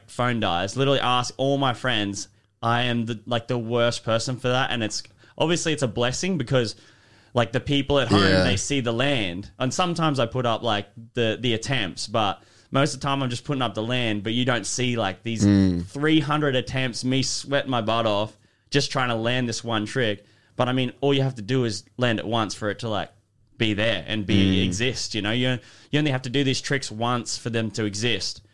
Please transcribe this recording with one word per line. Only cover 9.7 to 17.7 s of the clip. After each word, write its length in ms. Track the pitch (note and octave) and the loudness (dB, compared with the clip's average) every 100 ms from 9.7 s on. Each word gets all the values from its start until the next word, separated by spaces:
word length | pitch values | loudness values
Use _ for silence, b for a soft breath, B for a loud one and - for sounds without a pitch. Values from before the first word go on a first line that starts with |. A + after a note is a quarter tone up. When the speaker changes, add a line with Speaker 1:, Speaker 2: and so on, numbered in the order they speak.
Speaker 1:
sometimes 460 | - F3+ E3 D#3+ C#3 | 0 -2 0 0 2
I 60 | A#2 | 0
put 200 | B2+ A#2+ | 0 0
up, 180 | A2 | 0
like, 240 | A#2 G#2 G#2 - A2+ - | 0 -2 -2 -14 -8 -2
the, 220 | A2+ G#2+ | 0 0
the 120 | B2 | 0
attempts, 540 | A2+ - C3+ F#2+ - - | -2 0 -2 -2 -6 -4
but 340 | A2+ G#2 - b b b | 0 0 -2 b b b
most 220 | C3+ C3+ | 0 0
of 80 | C3 | 0
the 40 | C#3+ | -2
time 160 | C#3 | -2
I'm 80 | C3+ | -2
just 140 | C3 | -4
putting 180 | - C#3+ | -4 -2
up 140 | A#2+ G#2+ | -2 -2
the 80 | |
land, 400 | A2 B2 A#2+ G#2 | -2 0 0 -2
but 80 | G#2 | -2
you 120 | A#2 B2 | 0 0
don't 200 | A#2+ G2 | 0 -2
see, 300 | - B2 A#2+ | -2 -2 0
like, 280 | G2 F#2+ | -2 -4
these 200 | A#2 A2+ G2+ | -6 2 6
Speaker 2:
Mm. 400 | G2+ F#2+ F2 F2 | 6 6 2 -4
Speaker 1:
three 360 | C#3+ D3+ D#3+ | -2 2 2
hundred 340 | C#3 D3 D3 B2+ | 2 0 2 0
attempts, 480 | A#2 C3 C3 A2+ | -2 -2 -2 -2
me 180 | B2+ C3 | 0 0
sweating 480 | C3 - - C#3 | 0 -4 -2 -2
my 120 | - | 0